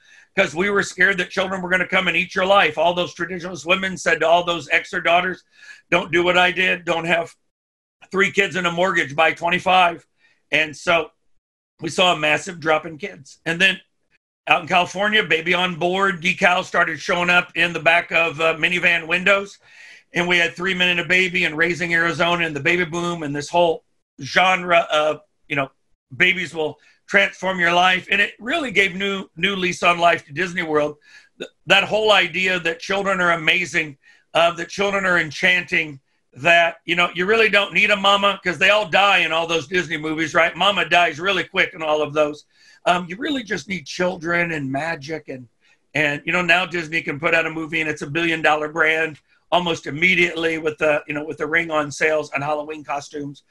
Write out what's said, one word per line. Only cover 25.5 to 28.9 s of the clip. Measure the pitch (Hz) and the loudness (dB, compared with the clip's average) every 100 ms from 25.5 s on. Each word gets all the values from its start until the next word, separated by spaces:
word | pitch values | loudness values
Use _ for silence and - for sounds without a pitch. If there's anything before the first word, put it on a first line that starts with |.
| 147 | -4
know, | 135 _ _ _ _ 123 | -4 _ _ _ _ 0
babies | 180 185 165 | 2 2 -4
will | 160 151 - _ _ - | -4 -6 -6 _ _ -2
transform | 202 196 - 185 185 | 2 2 -2 -4 0
your | 170 | 2
life. | 175 185 185 - | 4 4 2 0
And | 202 | 0
it | 208 - | 0 -4
really | 220 330 262 | -6 -4 -2
gave | 190 196 | 0 0